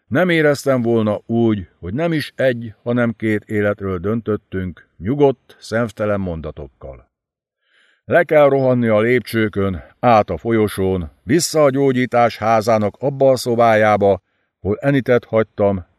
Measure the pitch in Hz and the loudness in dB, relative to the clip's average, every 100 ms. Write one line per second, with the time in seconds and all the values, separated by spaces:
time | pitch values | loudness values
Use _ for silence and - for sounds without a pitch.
0 | - 131 180 165 151 139 139 131 117 117 | -6 -2 0 2 2 0 0 0 0 0
1 | 107 101 - 117 113 107 90 _ 87 120 | 0 -2 -2 0 0 0 -4 _ -10 -4
2 | 170 156 - - 131 120 117 - 120 120 | -2 -4 -6 -2 -2 -2 -8 -10 -4 -2
3 | 117 110 110 104 - 107 104 104 98 92 | -2 -2 -2 -4 -4 -2 -2 -2 -4 -4
4 | 95 117 107 104 _ 92 92 - _ - | -4 -4 -4 -6 _ -8 -8 -10 _ -10
5 | 92 143 143 127 _ _ - 110 117 - | -6 -2 -2 -2 _ _ -8 -6 -6 -6
6 | 104 101 92 82 78 76 71 _ 69 64 | -4 -4 -6 -8 -12 -14 -18 _ -20 -20
7 | _ _ _ _ _ _ _ _ _ _ | _ _ _ _ _ _ _ _ _ _
8 | - 147 170 156 143 139 131 123 117 107 | -2 -2 2 4 4 4 2 2 2 2
9 | 113 127 - 113 107 101 98 87 - _ | 2 0 -2 -2 -2 -2 -4 -4 -12 _
10 | 127 113 104 87 117 113 104 - 95 95 | 2 4 2 -4 -2 0 0 0 -2 -2
11 | 80 - 92 165 - 156 143 131 139 127 | -6 -10 -2 -2 0 2 2 2 0 0
12 | 127 120 117 - 107 113 107 110 104 - | 0 2 0 0 0 0 2 0 0 -4
13 | 135 139 135 127 127 117 117 107 107 104 | -6 0 2 2 0 2 4 4 4 4
14 | 101 95 _ _ _ _ - 104 139 139 | 2 2 _ _ _ _ -6 -4 0 0
15 | 117 120 - 110 110 - 101 98 - | 2 0 0 -2 -2 0 0 0 -6